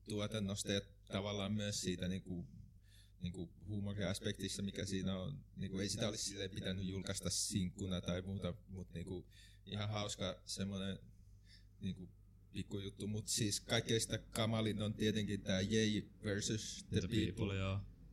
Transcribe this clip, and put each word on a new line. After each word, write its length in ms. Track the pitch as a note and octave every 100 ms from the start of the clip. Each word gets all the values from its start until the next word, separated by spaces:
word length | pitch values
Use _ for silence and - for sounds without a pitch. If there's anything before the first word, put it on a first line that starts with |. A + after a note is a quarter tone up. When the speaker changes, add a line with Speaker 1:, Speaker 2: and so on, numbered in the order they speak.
| -
Speaker 1:
tuotannosta 640 | G#2+ G#2 A2 G2 G2+ -
ja 80 | G2+ - - -
tavallaan 400 | G#2 G2+ G#2 G2
myös 280 | G#2+ G#2 G2+
siitä 280 | F#2 F2 F2+
niinku, 380 | F#2 - F2+ - - - - - - - -
niinku 300 | F2 F2 E2+ - F2
huumoriaspektissa, 960 | G#2 G2+ G2 F#2 G2+ G#2+ G2 G2 -
mikä 220 | G2 F#2+ F#2+
siinä 320 | F#2+ F#2 F#2+
on. 200 | F#2 G2 - -
Niinku, 220 | F#2+ F#2
ei 100 | G2+
sitä 200 | G2 G#2+
olisi 160 | G#2+
silleen 260 | - G2+ G2
pitänyt 340 | G2+ F#2+ F#2+ F#2
julkaista 440 | F#2+ F2+ F#2+ F2
sinkkuna 720 | - - G2+ F2+ - F#2+ F2+
tai 220 | - F2+
muuta, 320 | F#2+ G2 F2 - -
mut 240 | F#2 F2
niinku, 320 | B2+ - F2+ - - - - -
ihan 220 | G2+ G#2
hauska 540 | G#2+ G#2 - F#2 F#2 -
semmonen 520 | - G2 G2 G2 F#2+ - - - - - - - -
niinku, 280 | F#2+ F2+ F2+ - - - -
pikkujuttu. 540 | F#2+ - G2+ G2 - G2+
Mut 220 | G#2+ -
siis 320 | - G#2 -
kaikkein 400 | - A#2 - A2+
sitä 180 | - A2
kamalin 640 | - - A2+ A2 A2 G2
on 120 | G#2+
tietenkin 460 | G#2+ G#2+ G#2+ G2+ G2
tää 180 | - F#2+
Ye 420 | G2 A2 G#2+ G#2 - -
versus 640 | G#2+ G2+ G#2+ A2 - - -
The 100 | G#2+
Speaker 2:
The 80 | F2+
Speaker 1:
People, 180 | A2+ G#2+
Speaker 2:
People, 300 | F#2+ G2+ F#2+
joo. 240 | F#2+ G2 - - -